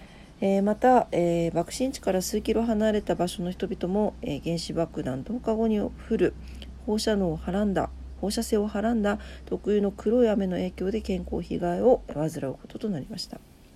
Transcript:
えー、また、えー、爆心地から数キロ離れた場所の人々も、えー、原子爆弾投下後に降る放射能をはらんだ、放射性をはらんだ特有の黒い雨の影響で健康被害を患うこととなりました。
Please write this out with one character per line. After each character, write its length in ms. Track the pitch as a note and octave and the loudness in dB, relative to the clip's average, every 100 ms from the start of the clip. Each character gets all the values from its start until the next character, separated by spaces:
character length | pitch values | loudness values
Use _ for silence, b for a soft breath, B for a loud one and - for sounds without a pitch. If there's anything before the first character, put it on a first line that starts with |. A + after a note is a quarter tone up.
| B B B - | B B B -2
え 200 | G3 G3 | 2 4
ー、 20 | |
ま 140 | G3+ G#3 | 2 4
た、 320 | B3+ B3 - | 8 8 6
え 380 | E3 F3 E3+ E3+ | 2 2 2 2
ー、 40 | |
爆 200 | E3 E3+ | 0 -2
心 180 | - C4 | -2 -4
地 100 | - | -2
か 120 | - | 0
ら 100 | F#3 | 0
数 180 | F3+ G#3+ | 0 -4
キ 140 | G#3+ | 0
ロ 80 | G#3 | 0
離 300 | A#3 G#3+ A3 | 2 2 2
れ 100 | G#3 | 2
た 140 | - F3 | 0 0
場 100 | F3+ | 0
所 160 | - | -2
の 80 | F3 | -6
人 160 | F#3 F3+ | -4 -4
々 240 | F#3+ F#3 | -4 0
も、 220 | G3+ G#3 - | 2 0 -2
え 140 | - C#3+ | -6 -4
ー、 60 | |
原 160 | E3 E3+ | -2 -4
子 140 | - | -2
爆 300 | - E3 - | -2 -2 -2
弾 220 | - C3 | -4 -4
投 160 | - A#3+ | -6 -4
下 140 | - | -2
後 120 | A3 A3+ | 0 2
に 140 | G#3 | 2
降 100 | G3 - - | 0 -6 -2
る 240 | A3 F3 - B B B - - | 2 2 0 B B B -10 -2
放 120 | G#3+ | 0
射 180 | A#3 G#3 | 2 2
能 160 | F3+ | 2
を 40 | D#3 | -2
は 140 | - | -2
ら 140 | F#3 | 0
ん 100 | G#3 | 0
だ、 160 | F#3 - - - - | 0 -2 -6 -14 -6
放 100 | F#3+ | -4
射 140 | A#3 | -2
性 120 | A3 G#3+ | 2 2
を 120 | G#3 | 2
は 140 | G#3 | 0
ら 120 | A3 | 0
ん 80 | A#3+ | 2
だ 160 | G3+ G#3 B B - | 2 0 B B -8
特 260 | F#3 - | -4 2
有 80 | G#3 | 2
の 100 | G3+ | 2
黒 320 | G3 G#3+ B3 | 0 2 4
い 60 | A3+ | 4
雨 180 | G3+ F#3+ | 4 0
の 120 | F3+ | 0
影 120 | F#3 | -2
響 200 | - F#3 | -2 -2
で 80 | G#3+ | -2
健 260 | G#3 F#3 F3 | -2 -4 -4
康 140 | F3 | -6
被 160 | F3 E3 | -4 -2
害 240 | F3 F3 | -2 4
を 200 | A3 - - | 6 6 2
患 140 | C#3+ D#3 | -4 -2
う 40 | D3+ C3+ | -2 -6
こ 40 | D3 - | -8 -12
と 100 | - | -8
と 100 | A3 | -4
な 120 | D#3+ | -4
り 60 | B2+ | -6
ま 80 | G3 | -10
し 80 | - | -10
た。 140 | - - - - | -12 -18 -20 -20